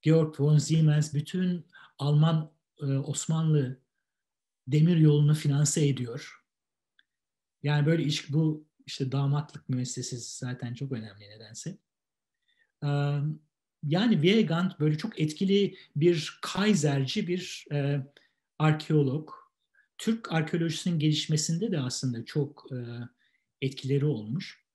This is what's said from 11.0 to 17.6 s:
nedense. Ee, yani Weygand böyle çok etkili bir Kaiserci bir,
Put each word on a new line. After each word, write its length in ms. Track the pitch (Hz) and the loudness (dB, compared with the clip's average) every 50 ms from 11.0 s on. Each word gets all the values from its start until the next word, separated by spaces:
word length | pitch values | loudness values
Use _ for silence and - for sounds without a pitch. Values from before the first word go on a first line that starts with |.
| 107 107 - - - - | -10 -12 -18 -20 -20 -20
nedense. 480 | - 107 110 110 117 - - - 190 - _ _ _ _ _ _ _ _ _ _ _ _ _ _ _ _ _ _ _ _ - | -20 -20 -20 -20 -18 -14 -12 -12 -14 -14 _ _ _ _ _ _ _ _ _ _ _ _ _ _ _ _ _ _ _ _ -4
Ee, 40 | 143 143 143 143 143 143 147 143 151 156 - _ _ _ _ _ _ _ _ - | -2 -2 0 0 0 -2 -2 -2 -4 -6 -6 _ _ _ _ _ _ _ _ -4
yani 300 | 147 147 175 214 247 214 | -2 0 2 2 4 2
Weygand 580 | 160 143 175 202 226 214 156 165 165 180 185 - _ | 4 4 4 4 4 4 2 0 0 0 -2 -2 _
böyle 180 | 147 156 151 151 | 0 0 0 0
çok 220 | - 220 - - | -4 -8 -4 -2
etkili 580 | 156 151 151 - 202 190 196 202 202 185 - - - _ _ | -4 -4 -2 -2 0 2 2 2 2 0 -2 -8 -20 _ _
bir 440 | 147 151 175 175 160 151 - - - | 2 2 2 2 2 -2 -8 -10 -12
Kaiserci 840 | - - - 185 196 214 208 160 143 147 139 139 135 127 - 214 202 165 | -12 -8 -4 0 2 2 2 4 2 2 0 0 -2 -2 -2 -4 -4 -4
bir, 380 | 175 185 180 - - - | -4 -6 -6 -10 -14 -14